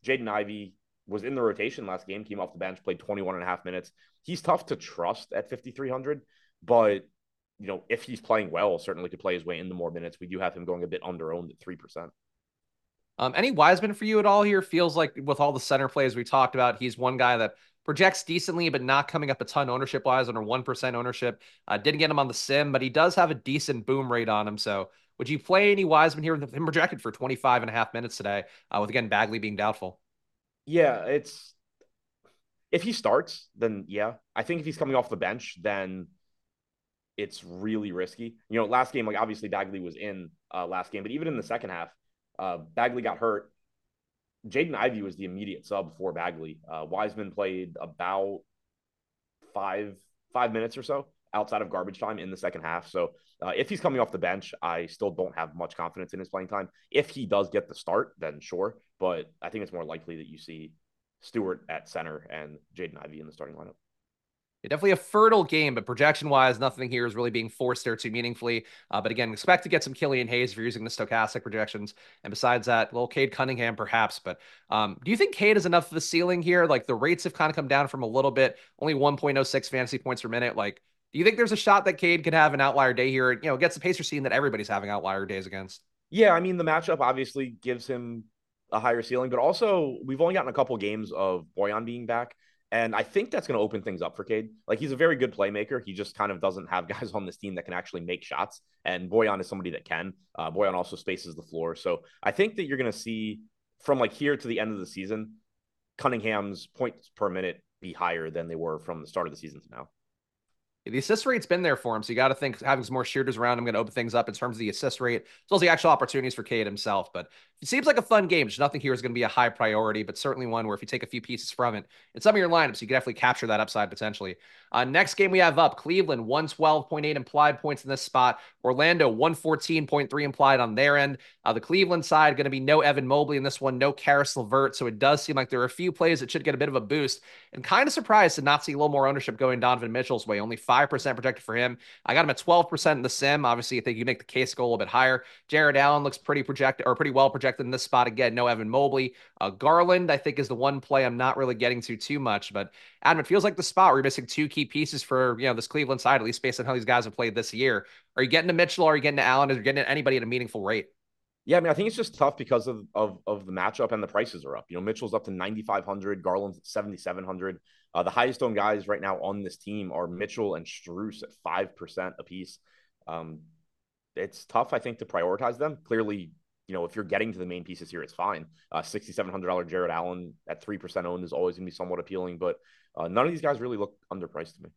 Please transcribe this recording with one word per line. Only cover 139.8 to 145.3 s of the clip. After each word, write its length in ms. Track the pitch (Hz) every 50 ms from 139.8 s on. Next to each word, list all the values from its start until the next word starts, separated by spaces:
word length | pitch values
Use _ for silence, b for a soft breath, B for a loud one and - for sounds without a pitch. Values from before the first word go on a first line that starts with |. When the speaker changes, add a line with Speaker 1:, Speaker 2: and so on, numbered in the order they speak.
| 117 113 113
Speaker 2:
Mitchell's 340 | 127 127 - 135 110 -
way, 120 | 110 107 101
only 180 | 104 113 117
five 340 | - - - 123 131 147 139
percent 260 | - 135 - 143 123
projected 260 | 117 113 131 127 - -
for 140 | - 110
him. 220 | 117 123 123 123 B B B B B B
I 80 | - 120
got 120 | 147 165
him 60 | 147
at 60 | 139
twelve 320 | - - - 170 175 170 175
percent 300 | - 151 - 160 151 131
in 40 | 120
the 60 | -
sim. 380 | - - 147 139 143 147 143
Obviously, 320 | 123 117 117 117 - 131 120
I 20 |
think 160 | 107 127 117
you 80 | 110 117
make 140 | 120 123 -
the 60 | -
case 300 | - - 131 127 - -
go 100 | - 123
a 20 |
little 100 | 120 117
bit 120 | 104 - -
higher. 360 | - 123 131 131 131 127 B B